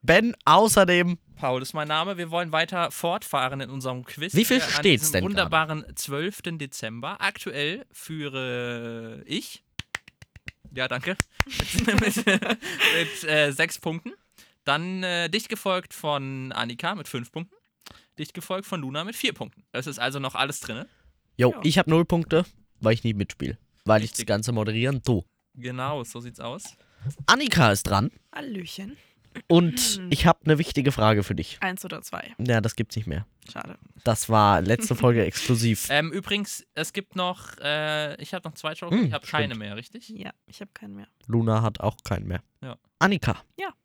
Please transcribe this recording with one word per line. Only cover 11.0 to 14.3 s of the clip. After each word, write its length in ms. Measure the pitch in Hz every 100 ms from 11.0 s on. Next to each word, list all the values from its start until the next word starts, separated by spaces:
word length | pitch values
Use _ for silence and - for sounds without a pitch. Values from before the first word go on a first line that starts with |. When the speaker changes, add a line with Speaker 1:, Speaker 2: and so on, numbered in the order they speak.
| 131 190 - _ -
Speaker 2:
<laughs> 400 | - - - 233
Mit, 160 | 202
mit, 240 | 214 - 220
mit, 960 | 185 - 220 - - - 165 160 - 160
äh, 220 | 151 147
sechs 280 | 139 170 -
Punkten. 320 | 165 165 240 392 _